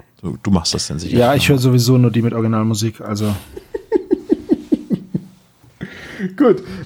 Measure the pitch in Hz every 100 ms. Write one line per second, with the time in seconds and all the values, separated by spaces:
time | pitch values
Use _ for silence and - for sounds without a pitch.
0 | - _ 90 - 107 92 - 78 - 76
1 | 85 117 120 143 - 139 131 123 120 127
2 | 120 117 117 117 113 110 110 107 113 -
3 | 117 104 107 101 - - - - - 427
4 | - - - - - - - - - 247
5 | - - - - _ _ - - - -
6 | - - 185 - 247 - - -